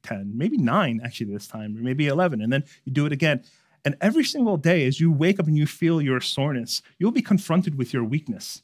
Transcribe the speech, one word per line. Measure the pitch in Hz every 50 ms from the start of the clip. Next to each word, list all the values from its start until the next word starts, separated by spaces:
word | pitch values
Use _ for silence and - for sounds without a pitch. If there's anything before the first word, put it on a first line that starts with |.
ten, | - - 110 98 98 101 107
maybe | 117 156 226 302
nine | 247 143 113 139 202 190 135 117 110 120
actually | 117 - - 117 101 101
this | 101 -
time, | - - 110 107 107 107
or | 110
maybe | 120 127 131 143 151
eleven, | 143 139 160 180 180 139 107
and | 107 117
then | 131 139 139 _ - _ _
you | 120
do | 127 143 147
it | 151
again. | - 135 165 156 143 127 - _ _ _ _ _ _ _ _
And | 143 139 -
every | 180 214 254 320 269
single | - - 294 240 220 196
day | 156 135 165 180 170 135
as | 127 139 -
you | 160 170
wake | 156 139 160 180 196 196
up | 170
and | 156 151 151
you | 151
feel | 147 - - 170 165 170 160
your | 147 135 131 123
soreness, | - - - 143 139 151 139 123 113 - - - _ - _ _
you'll | 175 226
be | 240 269
confronted | - - 214 175 - - 165 185 180 175 147
with | 135 123 -
your | - 127 117
weakness. | 110 135 151 - - 107 90 - - - -